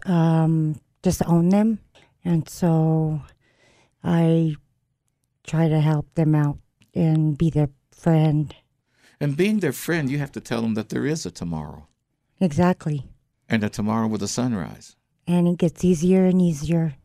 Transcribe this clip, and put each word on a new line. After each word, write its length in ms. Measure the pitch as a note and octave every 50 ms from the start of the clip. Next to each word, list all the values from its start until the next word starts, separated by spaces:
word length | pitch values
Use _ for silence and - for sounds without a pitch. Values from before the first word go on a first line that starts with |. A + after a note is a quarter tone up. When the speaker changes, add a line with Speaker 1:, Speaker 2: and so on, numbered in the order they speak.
| -
Speaker 1:
um, 760 | F#3+ F3 E3+ D#3+ E3 D#3+ D#3+ D#3+ D#3+ E3 D#3+ D#3 D#3 D3+ - _ _ _ _
disown 460 | - F#3 E3 - - E3 E3+ E3+ E3+ F3
them, 300 | G3 G#3 G#3+ A3+ A3 G3+ - _ _ - _ _ _ _ _
and 220 | F3 E3+ D#3+ D#3 -
so 720 | - - F#3+ E3+ D#3+ D#3+ D#3+ D#3+ D#3+ D#3+ D#3+ D#3 D#3 D3 - - _ _ _ _ _ _ _ _ _ _ _ _ _ _ -
I 520 | F3 E3+ E3+ E3 E3 E3 E3 E3 D#3+ D3+ - _ _ _ _ _ _ _ _ _ _ _ _ _ _ _ _ _
try 220 | - - D#3 E3 D#3
to 100 | D#3 D#3
help 340 | D3 D#3 D#3 D3 - - _
them 200 | E3+ D#3+ D#3 D#3
out 220 | D3+ D3 D3 C#3+ - _ _ _ _ _ _ _
and 440 | F3+ E3+ D#3+ D#3 D#3 D#3 D#3 D3
be 120 | - E3+ D#3+
their 200 | C3 D3 D3 C#3 - _ _ _
friend. 600 | _ _ - E3+ D#3+ D#3 D#3 D#3 D3 D3+ D3+ - - - _ _ _ _ _ _ _ _ _ _ _ _
Speaker 2:
And 180 | D3 C#3+ C3+
being 220 | D3+ F#3 G#3+ G#3+ G#3
their 120 | F3+ D3 B2
friend, 360 | - - - E3+ E3+ D3 B2
you 100 | C#3 D3
have 120 | C#3+ - -
to 80 | A2
tell 200 | - - B2 A#2
them 120 | A#2 A2+ G#2+
that 160 | G#2+ G#2+ -
there 160 | - A#2+ B2
is 200 | C#3 D#3+ D#3+ -
a 60 | F#2
tomorrow. 560 | - - F#2 E2+ E2 D#2 D2+ D2+ D2 D2 D2+ _ _ _ _ _ _ _ _ _ _ _
Speaker 1:
Exactly. 680 | F#3+ E3+ C#3+ D3+ F3+ F3+ F#3 - - D#3+ D3+ C#3+ C3 - - _ _ _ _ _ _
Speaker 2:
And 160 | _ A#2 A2+ G#2
a 60 | G#2
tomorrow 380 | - - G#2 G#2+ A2 A2+ A2+
with 140 | A2 A2 G2 G2
a 40 |
sunrise. 680 | G2+ - - B2 B2+ A#2 F#2+ D2+ G#1+ - - - - _ _ _ _ _ _ _
Speaker 1:
And 200 | - F3 F3 F3
it 100 | F3 F3+
gets 280 | E3+ F#3 E3 - - -
easier 400 | F3+ F#3 D3+ E3 F3+ F#3+ F#3+ F#3
and 160 | F#3 F3+ F#3
easier. 540 | F3+ E3+ D#3+ C#3 D3+ D3 E3+ E3 E3 D#3+ C3+ -